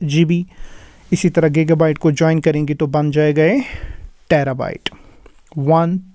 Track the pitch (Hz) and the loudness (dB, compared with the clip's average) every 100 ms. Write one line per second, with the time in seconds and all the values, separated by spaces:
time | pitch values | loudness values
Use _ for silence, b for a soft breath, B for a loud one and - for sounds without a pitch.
0 | 151 147 160 175 180 b b b b b | -2 2 2 0 -4 b b b b b
1 | b 180 175 - 156 151 160 160 160 151 | b -2 0 2 2 2 2 2 2 0
2 | 165 143 160 160 160 151 151 147 147 147 | 0 2 2 2 0 0 -2 -2 -2 -2
3 | 151 143 151 147 160 269 247 B B B | 0 2 2 2 2 2 -2 B B B
4 | B - - 156 135 131 95 - - - | B -12 -2 0 0 -4 -6 -8 -12 -16
5 | b b b b _ 156 139 160 170 185 | b b b b _ -4 2 2 2 -2
6 | - | -4